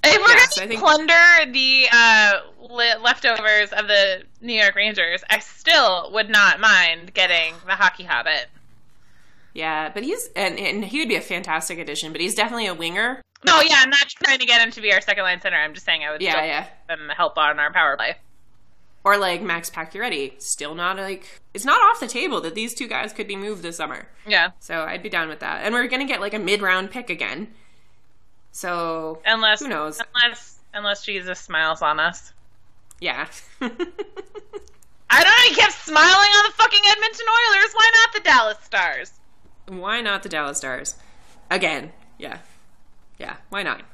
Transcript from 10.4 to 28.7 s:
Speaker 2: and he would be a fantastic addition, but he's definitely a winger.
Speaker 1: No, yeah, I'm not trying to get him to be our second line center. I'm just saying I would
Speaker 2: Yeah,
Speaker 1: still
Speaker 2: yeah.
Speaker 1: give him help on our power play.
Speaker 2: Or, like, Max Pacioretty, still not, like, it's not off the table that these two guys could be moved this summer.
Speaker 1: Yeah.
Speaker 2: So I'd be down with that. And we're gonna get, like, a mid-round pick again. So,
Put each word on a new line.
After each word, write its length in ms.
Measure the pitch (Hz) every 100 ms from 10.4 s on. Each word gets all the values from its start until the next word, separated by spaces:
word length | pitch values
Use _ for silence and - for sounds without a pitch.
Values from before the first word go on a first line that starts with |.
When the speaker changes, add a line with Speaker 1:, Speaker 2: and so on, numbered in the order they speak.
| 190 170
Speaker 2:
and 260 | 196 302
he 140 | 320 269
would 100 | 311
be 60 | 180
a 40 |
fantastic 580 | - 175 185 160 - 170
addition, 340 | 156 143 156
but 80 | 151
he's 140 | 170
definitely 320 | 220 220 233 214
a 80 |
winger. 480 | 170 165 180 233 269 _ _ -
Speaker 1:
No, 140 | 320
yeah, 160 | 320 285
I'm 120 | 262
not 180 | 277 277
trying 300 | - 381 262
to 80 | 240
get 140 | 240
him 120 | 226
to 80 | 226
be 120 | 214
our 80 | 196
second 220 | 202 202
line 180 | 185 180
center. 160 | 196 175
I'm 180 | 151
just 120 | 151 -
saying 160 | 165
I 80 | 151
would 100 | 151
Speaker 2:
Yeah, 100 | 180
Speaker 1:
still 120 | 156
Speaker 2:
yeah. 220 | 160 147 - - -
Speaker 1:
give 100 | 160
him 100 | 151
help 280 | 156 165 -
on 200 | 151 147
our 120 | 147
power 240 | 185 156 131
play. 200 | 113 170 - - - - - - - -
Speaker 2:
Or, 140 | - 202
like, 240 | 190 170
Max 260 | 196 170 165
Pacioretty, 720 | - 160 190 240 160 135 -
still 340 | - - 147
not, 220 | 165 175 190
like, 460 | 196 190 - - -
it's 140 | 208 247
not 140 | 392
off 180 | 427 466
the 60 | 226
table 340 | 240 339 208
that 140 | 165
these 200 | 165 226
two 140 | 233 247
guys 240 | 220 220
could 160 | 220 196
be 80 | 196
moved 260 | 208 208
this 140 | 170 165
summer. 320 | 151 123 - - -
Speaker 1:
Yeah. 260 | 190 175 -
Speaker 2:
So 200 | - 165
I'd 200 | 156 180
be 80 | 208
down 180 | 180 160
with 120 | 151
that. 220 | - -
And 120 | -
we're 140 | 240 247
gonna 180 | 254 269
get, 160 | 240
like, 100 | 196
a 60 | 214
mid-round 520 | 185 202 196 185 196
pick 200 | 254 233
again. 380 | 170 104 131 214 - - - - - - - - - -
So, 640 | - 185